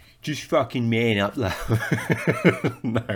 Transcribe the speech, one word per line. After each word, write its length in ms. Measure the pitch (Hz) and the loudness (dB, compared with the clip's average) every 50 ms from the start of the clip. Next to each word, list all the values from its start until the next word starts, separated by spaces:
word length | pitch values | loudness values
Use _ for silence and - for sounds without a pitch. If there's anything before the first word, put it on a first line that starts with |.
| - - - _ | -20 -20 -20 _
Just 220 | - 156 147 - | -8 -6 -6 -6
fucking 460 | - - 165 151 127 - - 127 117 117 | -4 0 2 2 2 0 -2 -2 0 2
man 300 | 113 113 120 117 107 101 | 2 2 4 2 4 2
up, 180 | 98 101 - | 2 0 0
love. 1400 | 139 110 92 - - - - 113 113 - - - 117 - - 120 - - - 110 - - 180 190 - - 139 - - | -2 -2 -2 -2 -4 -2 0 0 0 0 0 -2 -2 0 -2 -2 0 0 -2 -2 4 4 2 2 4 -2 -4 -6 -4
<laughs> 20 | |
No, 220 | - 120 113 120 - - 101 | -6 -4 -2 -2 -2 -4 -6